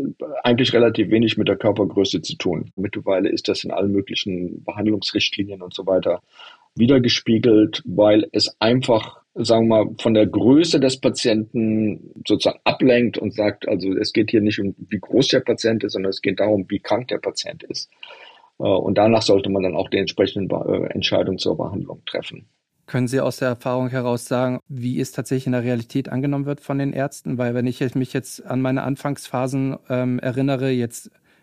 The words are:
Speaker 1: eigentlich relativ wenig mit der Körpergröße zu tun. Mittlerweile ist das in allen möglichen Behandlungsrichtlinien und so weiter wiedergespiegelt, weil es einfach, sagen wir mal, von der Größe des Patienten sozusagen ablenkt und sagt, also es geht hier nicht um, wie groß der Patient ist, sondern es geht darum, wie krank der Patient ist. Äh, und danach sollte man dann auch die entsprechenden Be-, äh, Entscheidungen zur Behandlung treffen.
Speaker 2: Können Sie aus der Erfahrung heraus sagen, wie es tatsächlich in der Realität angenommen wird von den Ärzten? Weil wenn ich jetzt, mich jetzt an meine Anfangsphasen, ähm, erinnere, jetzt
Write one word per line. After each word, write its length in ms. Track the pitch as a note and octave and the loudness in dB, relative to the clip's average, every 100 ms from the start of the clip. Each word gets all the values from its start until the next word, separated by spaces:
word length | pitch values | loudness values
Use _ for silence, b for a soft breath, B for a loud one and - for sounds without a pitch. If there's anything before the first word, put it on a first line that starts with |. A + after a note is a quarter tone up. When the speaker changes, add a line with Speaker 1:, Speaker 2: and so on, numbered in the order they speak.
| C#3+ - - C3+ | -6 -8 -10 -4
Speaker 1:
eigentlich 300 | B2 A#2+ A#2+ | 0 2 2
relativ 360 | A#2 A#2 A2+ F#2 | 4 4 2 2
wenig 280 | A2+ A2+ G#2+ | 2 2 0
mit 100 | G2 | 0
der 80 | G2 | 0
Körpergröße 680 | A2 G2 G2 G2+ F#2+ - | 0 2 0 0 0 -2
zu 140 | - - | -6 -6
tun. 360 | F#2 D#2+ - - | -4 -4 -6 -8
Mittlerweile 540 | G#2 G#2 F#2+ F#2 G2 | -8 -6 -2 0 0
ist 180 | - - | -2 -2
das 160 | F#2 | -4
in 80 | - | -4
allen 220 | - G2+ | -4 0
möglichen 720 | G2 G2 - G#2 F2+ F2+ D#2+ - | 0 -2 -6 -4 -6 -6 -8 -10
Behandlungsrichtlinien 960 | G#2+ G#2+ G#2 - G2+ - - G2+ G2 | -4 -2 -2 -2 -2 -2 -4 -6 -8
und 120 | F2+ | -12
so 120 | - F#2 | -8 0
weiter 360 | F#2 F2+ F2 B B B B B - | 0 2 -4 B B B B B 2
wiedergespiegelt, 1080 | A#2+ C3+ A#2+ - - A2+ A#2+ G#2+ G#2+ - - | 4 6 4 0 0 2 6 6 4 0 -4
weil 420 | F2+ G#2 G#2+ - | 2 6 6 2
es 240 | G#2 - - | -2 -2 0
einfach, 600 | A2 B2+ B2+ A2+ - - _ - | 2 2 2 0 0 -12 _ -6
sagen 320 | A2+ A2+ A2+ | 2 4 6
wir 180 | A2 G2+ | 4 2
mal, 60 | - | 0
von 140 | A#2+ | 2
der 120 | A2 G#2 | 4 4
Größe 540 | G#2 A2 C#3+ E3+ D#3 | 4 6 6 6 4
des 200 | C3+ C3 | 2 2
Patienten 1120 | C3 - B2 A2 G#2+ A#2+ A2 A2 G#2+ - - - - | 0 0 0 0 0 -2 0 2 0 -2 -12 -12 -2
sozusagen 320 | G#2 - - | 2 2 0
ablenkt 540 | - - C3 A#2+ A#2 - | -4 2 4 4 2 0
und 160 | G#2+ | -4
sagt, 340 | G#2+ G#2 - - | -2 -2 -2 -4
also 240 | G2 F#2+ | -2 -2
es 180 | F#2+ G#2+ | -2 0
geht 200 | A2+ G#2+ | 0 2
hier 100 | A2 | 2
nicht 180 | G#2 G#2 | 2 0
um, 160 | G2 - - | -4 -6 -6
wie 100 | G2 | -8
groß 300 | - A#2 C3+ | 0 2 4
der 120 | - | 2
Patient 420 | - G#2+ A2+ A2 | 0 0 0 0
ist, 100 | G2+ | -2
sondern 160 | G#2 F#2+ | -2 -4
es 120 | G2 | -2
geht 180 | G2 F#2+ | -2 0
darum, 260 | G#2 G#2 F#2 | 2 2 0
wie 100 | G2+ | -6
krank 300 | - A2 B2+ | -2 -4 -2
der 100 | - | -6
Patient 440 | G2 - E2+ E2 | -6 -6 -10 -12
ist. 260 | - - - B B B B B B - | -12 -12 -12 B B B B B B -4
Äh, 40 | |
und 340 | - F#2+ F2 G2+ | 0 0 2 4
danach 240 | A2 A2+ | 4 4
sollte 280 | A2 G2+ F#2+ | 4 4 2
man 140 | G2 | 0
dann 120 | F#2 D#2+ | 0 -2
auch 140 | - | -2
die 80 | G2+ | -2
entsprechenden 500 | F#2 - G2 G#2 F#2 | -2 0 0 0 -4
Be-, 380 | E2+ - F2+ - | -4 -2 -2 -2
äh, 40 | |
Entscheidungen 440 | G2+ - F#2+ F#2 F#2 | -4 -2 0 0 -2
zur 200 | F#2 E2 | -2 -2
Behandlung 440 | E2 F#2+ F2+ - - | -4 -6 -10 -12 -10
treffen. 420 | - - - - _ _ _ - | -8 -8 -14 -20 _ _ _ -6
Speaker 2:
Können 220 | B2+ B2 | -2 0
Sie 140 | C3 | 0
aus 160 | C3 - | -2 -2
der 120 | B2+ | -4
Erfahrung 380 | A#2+ C3 B2+ B2+ | -2 -4 -2 -2
heraus 360 | C3 B2 A#2+ - | -2 -2 -2 -2
sagen, 340 | B2 B2+ B2+ - | -2 0 -2 -8
wie 320 | C3 B2 C3+ | -8 -4 -4
es 140 | C3 | -4
tatsächlich 320 | - A#2+ C3 C3 | -6 -4 -4 0
in 80 | |
der 100 | B2 | -2
Realität 460 | A#2+ A#2+ A#2 C#3 C3 | 0 -2 -2 -6 -4
angenommen 360 | C3 C#3+ C#3+ C#3+ | -4 -2 -2 -4
wird 140 | C#3+ | -6
von 200 | - C#3 | -4 -4
den 120 | C#3 | -2
Ärzten? 460 | - C#3 - - B2 | -2 -4 -6 -8 -4
Weil 160 | B2 | -2
wenn 120 | B2 B2 | -2 -2
ich 140 | A#2+ | -2
jetzt, 160 | C3 C3 | -4 -2
mich 160 | B2+ | -4
jetzt 340 | C3+ - - - | -4 -8 -14 -8
an 160 | B2+ | -4
meine 200 | C3 C3 | -2 -2
Anfangsphasen, 920 | C3 C#3+ C#3+ C#3 - B2 C3 C3+ C3+ - - | -2 -4 -6 -8 -6 -4 -2 -2 -4 -6 -4
ähm, 300 | B2 B2 B2 | -4 -2 -2
erinnere, 500 | C3 B2+ C#3 C3 C3+ | -4 -2 -2 0 -2
jetzt 380 | B2+ A#2 - - _ _ _ | -2 -4 -8 -18 _ _ _